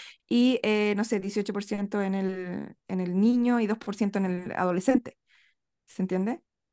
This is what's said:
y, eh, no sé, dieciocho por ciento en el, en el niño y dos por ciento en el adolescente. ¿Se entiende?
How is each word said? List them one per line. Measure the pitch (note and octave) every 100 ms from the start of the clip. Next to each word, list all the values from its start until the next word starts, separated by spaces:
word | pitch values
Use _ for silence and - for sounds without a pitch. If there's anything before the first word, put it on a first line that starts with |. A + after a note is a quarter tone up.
| - - _
y, | A#3+ B3 B3+
eh, | G#3+ G#3+ G#3 G3+
no |
sé, | A3 G#3
dieciocho | F#3+ G#3 G3+
por | G3+
ciento | G3+ G#3 G3+ G#3
en | G3
el, | G3 F#3+ F#3+ F3+ F3+ C#2+ - _
en | F#3
el | F3+ F3+
niño | A3 B3 A#3+ A#3+
y | G#3+
dos | A3
por | -
ciento | G3+ G3+ G3+
en | F#3+
el | F3+ F3+
adolescente. | - F3+ F3+ - - - - _ _ _ _ _ _ _
¿Se | -
entiende? | F#3 F#3 G3 E4+ _ _ _